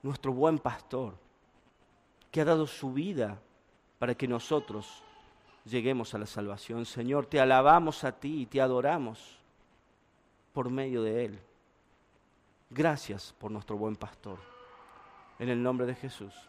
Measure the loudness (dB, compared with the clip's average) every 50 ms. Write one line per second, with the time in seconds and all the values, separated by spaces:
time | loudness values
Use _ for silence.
0 | -6 -6 -8 -4 -4 -4 0 4 4 4 4 2 0 -2 -4 -4 -10 -6 -6 -6
1 | -6 -6 -10 -14 -20 _ _ _ _ _ _ _ _ _ _ _ _ _ _ _
2 | _ _ _ _ -20 _ -2 0 4 4 4 4 2 -2 -4 -8 -8 -4 -4 -2
3 | -4 -2 -2 -2 -2 -4 -4 -12 -16 _ _ _ _ _ _ _ _ _ _ _
4 | -2 -2 -2 -2 -2 -2 -2 -4 -2 0 -2 -2 -2 -4 -10 -12 -12 -12 -18 -20
5 | -20 -20 -20 -20 -20 -20 -20 -20 _ -20 -20 -20 _ -4 -4 0 0 0 0 0
6 | -4 -6 -6 -8 -8 -8 -8 -8 -6 -6 -8 -10 -10 -8 -6 -6 -6 -8 -6 -6
7 | -2 0 0 0 0 2 4 4 6 8 8 8 10 10 10 10 8 4 -2 -2
8 | -4 -6 -6 -4 -8 -6 -6 -6 -6 -2 2 2 4 4 4 2 2 2 0 0
9 | -2 -6 -8 -12 -18 -20 -20 -20 _ _ _ _ _ _ _ _ _ _ _ _
10 | _ _ _ _ _ _ _ _ _ _ _ -4 -4 -2 -2 -4 -4 -2 -2 -2
11 | 0 0 0 -2 -2 -4 -6 -12 -18 _ _ _ _ _ _ _ _ _ _ _
12 | _ _ _ _ _ _ _ _ _ _ _ _ _ _ -2 0 2 2 2 0
13 | -6 -10 -10 -10 -12 -16 -18 _ -10 -8 -8 -8 -8 -8 -6 -4 -4 -6 -6 -6
14 | -10 -14 -14 -16 -16 -16 -14 -14 -16 -20 -20 -20 -20 -20 -20 -20 -20 -20 -20 -20
15 | -20 -20 -20 -20 -20 -20 -12 -8 -4 -2 0 0 2 0 0 0 -2 -4 -4 -8
16 | -10 -12 -12 -12 -16 -18 -18 -20 -20